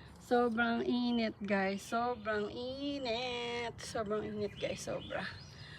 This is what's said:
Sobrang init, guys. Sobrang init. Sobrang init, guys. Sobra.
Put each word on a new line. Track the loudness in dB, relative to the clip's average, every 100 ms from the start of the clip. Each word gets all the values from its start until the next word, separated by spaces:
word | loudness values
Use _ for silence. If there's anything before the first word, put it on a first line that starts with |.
| -18 -12 4
Sobrang | 6 6 4 2 2 2
init, | 2 4 4 2 0
guys. | 2 4 4 0
Sobrang | 0 0 2 0 0 0 0
init. | -4 -6 -4 -2 -2 0 0 0 -2 -2 -2 -4 -6
Sobrang | -4 -2 0 0
init, | 0 -2 -2
guys. | -2 -4 -4 -4
Sobra. | -4 -4 -4 -4 -8 -14 -14 -14